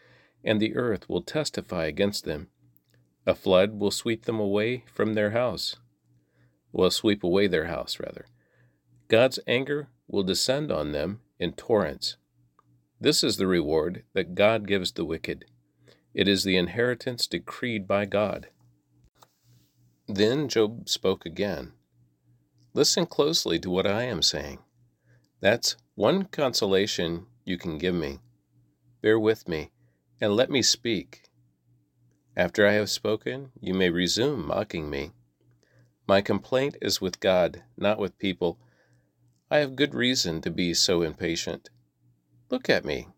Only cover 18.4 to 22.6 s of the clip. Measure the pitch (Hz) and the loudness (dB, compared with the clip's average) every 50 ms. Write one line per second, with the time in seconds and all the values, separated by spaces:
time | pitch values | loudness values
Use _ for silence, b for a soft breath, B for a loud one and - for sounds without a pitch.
18.4 | - - - _ _ _ _ _ _ _ _ _ _ _ _ _ - - _ _ | -10 -14 -20 _ _ _ _ _ _ _ _ _ _ _ _ _ -20 -20 _ _
19.4 | _ _ _ _ _ _ _ _ _ _ _ _ _ - 107 95 104 107 123 147 | _ _ _ _ _ _ _ _ _ _ _ _ _ -6 0 2 2 4 2 2
20.4 | 151 127 - 117 110 104 117 117 - - - - - 98 92 - - 87 82 90 | -2 0 2 2 2 2 0 -6 -8 -6 -6 -2 0 0 0 0 -4 -8 -6 -4
21.4 | 98 101 90 71 64 58 - _ _ _ _ _ _ _ _ _ _ _ _ _ | -2 -2 -2 -4 -8 -12 -16 _ _ _ _ _ _ _ _ _ _ _ _ _
22.4 | _ _ _ _ | _ _ _ _